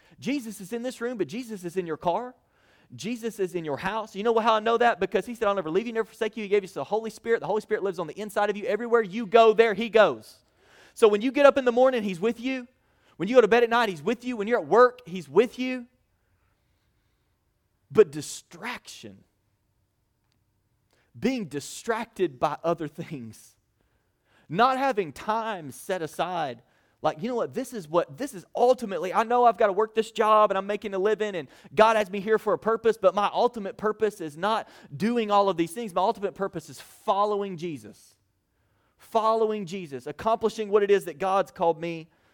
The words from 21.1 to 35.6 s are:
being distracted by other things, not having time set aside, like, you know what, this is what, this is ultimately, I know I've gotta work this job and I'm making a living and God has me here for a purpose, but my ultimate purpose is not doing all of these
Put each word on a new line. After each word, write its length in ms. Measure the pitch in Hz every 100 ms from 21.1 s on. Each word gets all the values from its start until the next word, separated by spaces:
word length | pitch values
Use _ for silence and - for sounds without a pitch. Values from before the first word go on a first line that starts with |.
| 120
being 280 | 226 262 165
distracted 920 | 143 - - - 226 226 - 175 127
by 180 | 156 147
other 240 | 170 170 151
things, 680 | - - 147 113 - - _ _ _ _ _ _ _ _ _ -
not 300 | 165 247 262
having 340 | 269 208 165
time 560 | - - 220 220 190 147
set 320 | - - 185
aside, 600 | 156 - 175 175 147 120 _ _ _ _
like, 180 | 147 147
you 80 | 220
know 60 | 240
what, 180 | 151
this 200 | 160 262
is 140 | 233 151
what, 300 | 170 - 139
this 160 | 277
is 100 | 185 - -
ultimately, 580 | 240 254 214 175 185
I 80 | 180
know 240 | 226 247 240
I've 120 | 233
gotta 160 | 214
work 200 | 185 220
this 160 | 220 214
job 400 | - 214 214 208
and 80 | 190
I'm 80 | 196
making 300 | 208 214 196
a 40 |
living 360 | 202 202 214 185
and 120 | 131 - - 143
God 200 | 220 220
has 140 | 190
me 120 | 202
here 180 | 202 214
for 140 | 214
a 40 | 175
purpose, 400 | 214 226 226 214
but 140 | 190
my 160 | 190 202
ultimate 460 | 175 240 226 196 -
purpose 420 | 214 214 214 -
is 160 | 160 151
not 320 | 196 220 - - - 139
doing 340 | 214 240 214
all 180 | 208 196
of 100 |
these 160 | 170